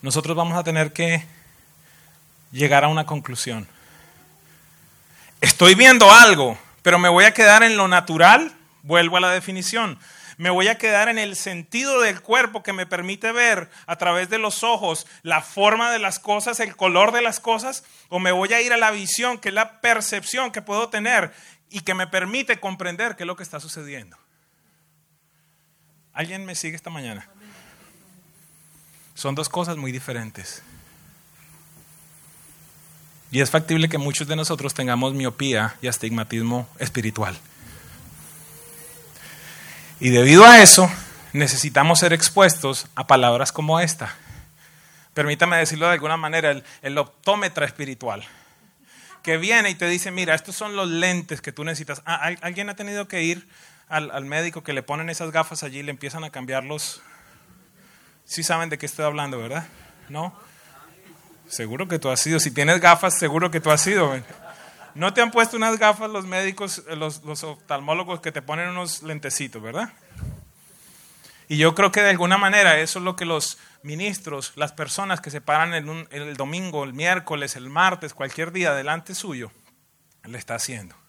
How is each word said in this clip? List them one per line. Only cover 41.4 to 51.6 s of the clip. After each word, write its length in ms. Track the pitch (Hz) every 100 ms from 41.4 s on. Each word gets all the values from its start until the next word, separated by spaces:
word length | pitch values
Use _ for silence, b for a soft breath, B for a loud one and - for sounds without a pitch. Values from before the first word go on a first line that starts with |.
| 147 135 151 139 151 170
ser 140 | 175
expuestos 720 | 165 - - 190 - 139 131 -
a 120 | - 117
palabras 440 | 131 123 120 135
como 300 | - 156 160
esta. 340 | 170 - 110 B B B B B B B B B B
Permítame 440 | - 147 147 170 170
decirlo 300 | 160 160 170
de 80 |
alguna 220 | 175 151 165
manera, 340 | 156 165 151
el, 140 | 139 123 B
el 160 | 139 143
optómetra 680 | 143 _ - 208 196 160 143
espiritual, 560 | - 139 127 123 101 - b b b b _ B B B B
que 160 | - 160
viene 320 | 185 233 208
y 40 |
te 140 | 175 175
dice, 220 | 175 190
"Mira, 240 | 180 175
estos 200 | 160 -
son 220 | 185 214 202
los 120 | 185
lentes 520 | 165 180 180 - 156
que 120 | -
tú 120 | 135